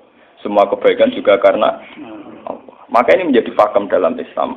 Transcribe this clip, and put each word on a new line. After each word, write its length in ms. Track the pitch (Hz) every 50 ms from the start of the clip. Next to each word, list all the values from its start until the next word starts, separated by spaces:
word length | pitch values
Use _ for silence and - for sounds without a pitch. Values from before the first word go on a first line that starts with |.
| - _ _ _ _ _ _ _ -
semua 160 | 107 104 104 101 -
kebaikan 400 | - - - - - - 113 123
juga 320 | - - - 104 101 98 -
karena 400 | 98 - 107 110 - - - - - - - 139 110 110 107 104 104 104 - -
Allah. 320 | - - - - - - - - -
Maka 240 | - 113 - - 170
ini 160 | 190 185 160
menjadi 240 | 127 113 110 117 113
pakem 320 | - 107 104 - 101 101 90 92
dalam 240 | 90 90 82 -
Islam. 400 | - - - - - 67 67 -